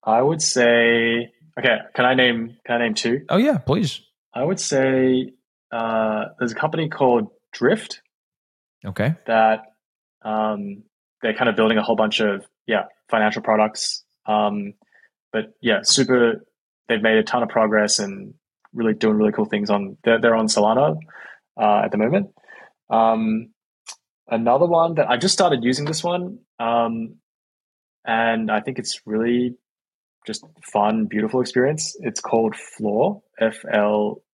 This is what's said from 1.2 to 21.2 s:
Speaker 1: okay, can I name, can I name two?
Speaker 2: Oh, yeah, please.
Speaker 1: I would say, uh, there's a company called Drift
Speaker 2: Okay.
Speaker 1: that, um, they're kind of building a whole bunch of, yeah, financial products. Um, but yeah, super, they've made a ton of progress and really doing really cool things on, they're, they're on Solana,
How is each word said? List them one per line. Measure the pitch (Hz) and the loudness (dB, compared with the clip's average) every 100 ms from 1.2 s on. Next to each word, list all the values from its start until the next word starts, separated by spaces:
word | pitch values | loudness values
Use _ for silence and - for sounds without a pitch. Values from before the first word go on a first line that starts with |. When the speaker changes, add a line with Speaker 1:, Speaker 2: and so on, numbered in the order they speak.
| 117 _ _ - | -4 _ _ -4
Speaker 1:
okay, | 135 107 - | 0 0 -4
can | - | 0
I | 127 | 2
name, | 131 127 117 113 117 - | 4 2 0 -6 -12 -4
can | 120 | -2
I | |
name | 117 | 0
two? | 107 117 131 151 | -2 -2 -4 -2
Speaker 2:
Oh, | 180 | 0
yeah, | 269 226 | 2 0
please. | 123 156 170 - _ _ _ | 0 0 0 -6 _ _ _
Speaker 1:
I | 117 | -6
would | 143 185 | -4 -4
say, | - 139 131 131 131 127 123 - _ _ _ | -2 0 2 2 2 2 -2 -10 _ _ _
uh, | 117 113 113 110 107 - - | -6 -2 0 0 -2 -6 -6
there's | 120 | -6
a | |
company | 113 156 156 156 | -4 -4 -2 -4
called | - 131 120 107 _ _ | 0 4 4 0 _ _
Drift | - 120 220 - - _ _ _ _ _ _ _ _ 101 | -2 0 0 -4 -18 _ _ _ _ _ _ _ _ -14
Speaker 2:
Okay. | 95 113 165 - | -2 -2 -2 0
Speaker 1:
that, | 113 110 110 - _ _ _ _ _ | 4 4 2 -4 _ _ _ _ _
um, | 110 107 107 104 101 101 - _ _ _ | -6 -2 -2 -4 -8 -14 -20 _ _ _
they're | 117 | -6
kind | 107 123 | 0 0
of | 104 | 2
building | 110 110 | 2 2
a | |
whole | 104 110 | 0 0
bunch | 107 - | 0 0
of, | 107 98 - _ - | 0 -2 -8 _ -4
yeah, | 107 - _ _ | -4 -4 _ _
financial | 113 107 107 | 0 0 0
products. | 110 107 107 - - - _ _ | 0 2 2 -2 -8 -8 _ _
Um, | - 107 104 104 101 101 _ _ _ _ _ | -2 0 0 -2 -8 -14 _ _ _ _ _
but | 110 110 _ | -8 -8 _
yeah, | 120 101 | -2 0
super, | 98 - 127 127 117 110 _ _ _ _ _ | 0 0 2 4 2 0 _ _ _ _ _
they've | 113 | 0
made | 110 110 | 2 2
a | |
ton | 107 123 | 2 -2
of | 110 | -2
progress | - 107 107 107 - | 0 2 2 2 0
and | 101 98 98 - _ _ _ | -4 -8 -16 -20 _ _ _
really | - 113 | -4 -2
doing | 107 113 107 | 0 0 2
really | 107 | 2
cool | 104 | 0
things | 107 107 104 | -2 -4 -2
on, | 104 98 101 | -2 -2 -4
they're, | - 113 | 0 2
they're | 117 113 | 4 2
on | 110 | 0
Solana, | 110 104 117 147 156 - - | 2 2 2 2 -2 -10 -20